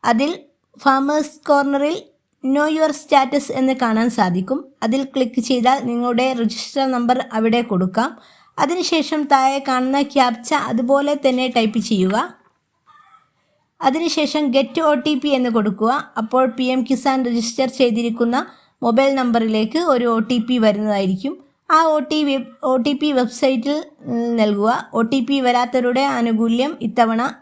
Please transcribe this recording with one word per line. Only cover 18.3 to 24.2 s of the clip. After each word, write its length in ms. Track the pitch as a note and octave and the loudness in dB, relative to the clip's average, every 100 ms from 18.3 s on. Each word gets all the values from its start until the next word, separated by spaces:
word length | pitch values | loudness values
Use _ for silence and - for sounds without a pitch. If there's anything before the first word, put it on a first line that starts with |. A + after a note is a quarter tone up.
| B3 F4 - _ _ | -2 -4 -14 _ _
മൊബൈൽ 280 | A#3+ A#3 C4+ | 0 2 2
നമ്പറിലേക്ക് 680 | C4+ B3+ A#3 A3+ A3 A3 D#4 F4 | 2 0 0 0 0 0 0 0
ഒരു 140 | B3+ A#3+ | 2 2
ഒ 100 | A3+ | 0
ടി 200 | A3 B3 | 0 -2
പി 180 | A#3 B3 | 0 2
വരുന്നതായിരിക്കും. 760 | A3 G3+ G#3+ G3+ G3 F#3+ C4+ F4 _ _ _ | 2 2 -2 0 0 -2 -6 -10 _ _ _
ആ 80 | D#4+ E4 | 2 4
ഒ 60 | D4+ | 2
ടി 200 | B3+ D4+ | 0 -2
പി, 100 | D4 C4+ - - | 0 -2 -4 -6
ഒ 100 | C4 B3+ | -2 0
ടി 160 | A#3+ | 0
പി 160 | C#4+ D4+ | 0 0
വെബ്സൈറ്റിൽ, 640 | C4+ A#3+ - C4+ C4 C4+ D4 E4+ _ - | 0 0 0 0 0 -2 -4 -6 _ -6
ഉം, 200 | A#3+ | -4